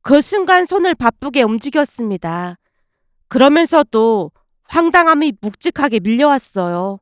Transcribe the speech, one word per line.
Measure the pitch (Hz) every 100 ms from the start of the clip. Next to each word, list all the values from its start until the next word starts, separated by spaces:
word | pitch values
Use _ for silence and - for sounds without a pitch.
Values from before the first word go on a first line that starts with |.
그 | - 285
순간 | 302 415 370 359 359
손을 | 381 359
바쁘게 | 330 233 - 277 277
움직였습니다. | 226 220 277 302 294 - 226 190 165 170 180 175 _ _ _ _ _ _ _
그러면서도 | - 262 302 330 330 294 220 226 220 156 _ _ _
황당함이 | _ 320 339 359 330 311 302 202
묵직하게 | 208 196 - - 285 220
밀려왔어요. | 185 233 294 277 - 196 175 175 190 196